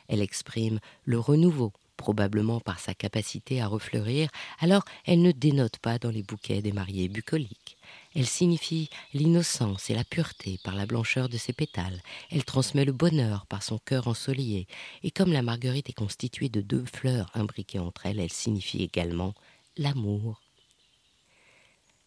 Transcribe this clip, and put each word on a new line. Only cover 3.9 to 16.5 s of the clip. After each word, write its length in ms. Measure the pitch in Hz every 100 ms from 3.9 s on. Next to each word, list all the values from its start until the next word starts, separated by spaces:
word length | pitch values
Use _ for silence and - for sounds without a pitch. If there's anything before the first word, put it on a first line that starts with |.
| 117 107 139 156 - - -
alors 260 | 165 202 - -
elle 180 | - 170
ne 100 | 175
dénote 460 | 135 147 143 117 -
pas 200 | 113 117
dans 120 | 120
les 120 | 110
bouquets 380 | 101 104 - 101
des 120 | 104
mariées 360 | 101 95 95 90
bucoliques. 680 | 107 - 160 123 - - - - - - 160
Elle 100 | 123
signifie 640 | - 180 165 - 165 156 - -
l'innocence 760 | 139 156 170 165 - 110 98 -
et 40 |
la 100 | 110
pureté 540 | - - 160 - 101 92
par 120 | -
la 120 | 95 101
blancheur 420 | 117 113 131 127
de 100 | 120
ses 140 | -
pétales. 480 | - 151 - 90 92 - - -
Elle 140 | 151
transmet 400 | - 131 127 143
le 80 | 139
bonheur 540 | 127 170 156 113 101 -
par 160 | 101
son 160 | - 110
cœur 280 | - 131 120
ensoleillé. 600 | 113 - 131 123 101 92 - - -
Et 80 | 180
comme 220 | - 185
la 100 | 147
marguerite 460 | 120 117 127 135 -
est 60 |
constituée 540 | - 101 - 127 -
de 120 | 135